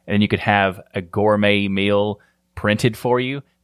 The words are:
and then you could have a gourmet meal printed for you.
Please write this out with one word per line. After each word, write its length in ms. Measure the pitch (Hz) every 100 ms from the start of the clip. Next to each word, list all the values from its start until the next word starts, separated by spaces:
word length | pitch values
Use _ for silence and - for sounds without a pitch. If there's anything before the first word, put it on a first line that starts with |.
| -
and 60 |
then 60 | 104
you 80 | 104
could 120 | 101
have 380 | - 101 98 92 -
a 60 | 104
gourmet 640 | 87 107 107 104 104 101 101
meal 520 | 98 101 101 104 101 _ _ _
printed 440 | - 104 107 131 113
for 200 | 123 123
you. 240 | 127 139 - _